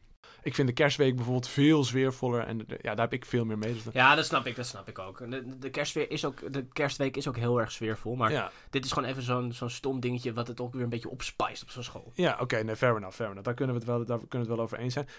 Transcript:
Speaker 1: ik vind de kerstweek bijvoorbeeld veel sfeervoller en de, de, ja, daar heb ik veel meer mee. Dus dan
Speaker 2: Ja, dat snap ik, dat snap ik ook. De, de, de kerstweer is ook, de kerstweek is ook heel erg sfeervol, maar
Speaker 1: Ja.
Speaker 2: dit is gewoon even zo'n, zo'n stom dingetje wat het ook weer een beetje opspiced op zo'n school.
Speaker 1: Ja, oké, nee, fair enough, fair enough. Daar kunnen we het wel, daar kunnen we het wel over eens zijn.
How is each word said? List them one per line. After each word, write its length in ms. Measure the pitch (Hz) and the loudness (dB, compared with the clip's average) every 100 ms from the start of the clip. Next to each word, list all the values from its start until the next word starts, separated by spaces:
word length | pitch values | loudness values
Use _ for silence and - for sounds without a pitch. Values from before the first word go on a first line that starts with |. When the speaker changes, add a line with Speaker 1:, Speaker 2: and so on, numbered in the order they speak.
| - - - - | -20 -20 -20 -10
Speaker 1:
ik 140 | 151 139 | -2 2
vind 120 | 131 | 2
de 60 | |
kerstweek 420 | 123 147 143 135 123 | 4 4 6 4 4
bijvoorbeeld 320 | 120 127 120 | 0 0 0
veel 360 | - 147 156 | 4 6 8
sfeervoller 600 | 123 127 131 131 127 120 - | 4 2 2 0 0 0 -2
en 120 | 113 | -6
de, 80 | 110 | -8
de, 140 | - | -8
ja, 140 | - 107 | -4 0
daar 100 | 117 | 0
heb 40 | |
ik 120 | 135 - | -2 0
veel 200 | 120 113 | 0 2
meer 120 | 107 | 0
mee. 160 | 113 | -2
Dus 100 | 113 | -4
dan 100 | 117 131 | -2 6
Speaker 2:
Ja, 200 | 131 151 | 8 8
dat 100 | 151 | 4
snap 200 | 147 123 | 0 0
ik, 100 | 120 | -4
dat 100 | 120 | -8
snap 220 | 101 98 | -8 -12
ik 120 | 98 | -10
ook. 180 | 95 - | -10 -10
De, 80 | 120 | -10
de, 280 | 131 127 131 | -8 -10 -10
de 100 | 131 | -6
kerstweer 420 | 135 147 156 - | -4 -2 -2 -2
is 140 | 151 147 | -2 -4
ook, 280 | 135 - | -4 -6
de 120 | 139 123 | -6 -4
kerstweek 520 | - 139 - 139 147 | -2 -2 0 -2 0
is 100 | 139 | -4
ook 100 | 117 | 0
heel 220 | 120 120 | 2 2
erg 120 | 110 | 2
sfeervol, 440 | - 110 107 104 123 | -2 -4 -2 -4 2
maar 160 | 214 | 2
Speaker 1:
Ja. 200 | 143 95 - - | 2 -2 -8 -4
Speaker 2:
dit 160 | 139 131 | -2 0
is 60 | |
gewoon 180 | - 123 | 0 -2
even 140 | 131 | -2
zo'n, 280 | 123 123 123 | 0 0 -2
zo'n 160 | 120 120 | -4 -6
stom 300 | - 139 131 | -4 -2 0
dingetje 340 | 123 123 123 | 0 -2 -2
wat 140 | 113 120 | -4 -4
het 120 | 117 | -6
ook 120 | 123 | -6
weer 100 | 127 | -4
een 60 | 120 | -2
beetje 200 | 117 - | -2 -6
opspiced 540 | 127 - - 208 - | -8 -6 -2 -2 -2
op 60 | - | -12
zo'n 140 | 127 | -12
school. 280 | 120 - - - | -10 -12 -8 2
Speaker 1:
Ja, 220 | 170 113 | 2 2
oké, 240 | 127 117 | 0 0
nee, 120 | 110 110 | 0 2
fair 200 | 127 110 | 4 2
enough, 200 | 95 - | -2 -6
fair 140 | 110 | -6
enough. 160 | 98 110 | -4 -4
Daar 80 | 120 | -2
kunnen 200 | 135 120 | 0 0
we 60 | |
het 80 | 113 | 0
wel, 160 | 120 120 | -2 0
daar 120 | 117 | -4
kunnen 120 | - | -2
we 80 | 123 | -4
het 100 | 113 | 0
wel 120 | 117 | -2
over 180 | 113 110 | -2 -4
eens 140 | 123 | -4
zijn. 140 | 131 131 | -4 -6